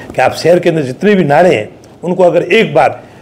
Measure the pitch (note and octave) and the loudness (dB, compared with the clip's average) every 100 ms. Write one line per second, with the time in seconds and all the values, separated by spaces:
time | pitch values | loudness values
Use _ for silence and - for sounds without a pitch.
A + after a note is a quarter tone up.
0 | - - B2+ - D#3 F3 F3+ D#3+ B2+ B2+ | -10 -2 -2 0 0 2 0 -2 -4 -2
1 | G3+ G3+ D3 C#3+ F3+ A#2+ G#2 - - - | 0 2 2 2 2 2 -4 -14 -20 -12
2 | E3 F3+ F3 E3 D3+ A3+ E3 D3 B2+ - | -6 0 2 0 0 0 0 2 0 -2
3 | - - | -12 -20